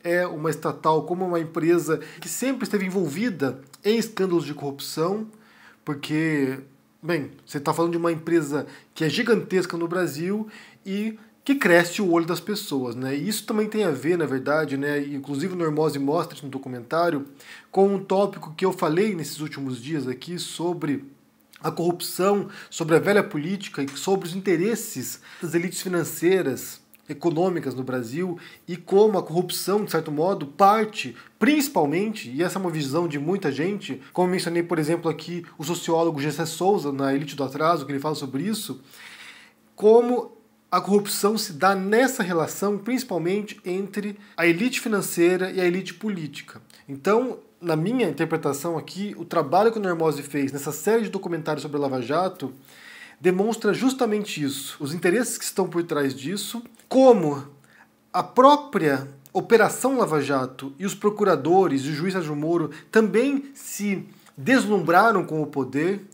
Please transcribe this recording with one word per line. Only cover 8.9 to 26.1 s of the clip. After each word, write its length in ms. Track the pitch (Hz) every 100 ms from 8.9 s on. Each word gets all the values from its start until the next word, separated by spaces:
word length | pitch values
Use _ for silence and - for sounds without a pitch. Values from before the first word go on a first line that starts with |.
que 100 | -
é 60 | 156
gigantesca 640 | 196 240 202 - 190 180 170
no 100 | 165
Brasil 600 | 180 165 139 175 214 214 - - - 196
e 320 | 196 220 220 - _
que 120 | -
cresce 480 | 277 175 170 170 -
o 100 | 190
olho 140 | 165 165
das 120 | 165
pessoas, 560 | - 202 - 139 123
né? 220 | 120 131 143
E 100 | 185
isso 200 | 214 -
também 200 | 214 214
tem 160 | 214
a 80 | 185
ver, 260 | 131 147 175
na 100 | 139
verdade, 500 | 131 139 151 147 135
né? 260 | 143 147
E 140 | 143 139
inclusive 380 | 139 139 180
o 20 | 180
Normose 420 | 160 151 156 139
mostra 380 | 139 170 165 -
isso 80 |
no 60 | 143
documentário, 760 | 135 131 123 113 165 170 147 - - - - -
com 240 | 190 196
um 40 | 190
tópico 560 | 190 196 196 170 156
que 100 | 156
eu 80 | 185
falei 420 | 175 165 165 214
nesses 260 | 175 151 -
últimos 420 | 151 139 135 127
dias 240 | 131 156 127
aqui 320 | 127 170 175
sobre 640 | - - 170 160 156 135 - - _ _ _ -
a 80 | 156
corrupção, 800 | 156 170 175 - - 196 202 - - -
sobre 260 | - 156
a 40 | 160
velha 260 | 175 202
política 580 | 202 151 156 196 - -
e 60 | 139
sobre 400 | - 190 190 165
os 60 |
interesses 880 | 190 202 165 202 220 - 135 113 - - -
das 140 | 170
elites 260 | 170 180 -
financeiras, 1000 | 190 175 156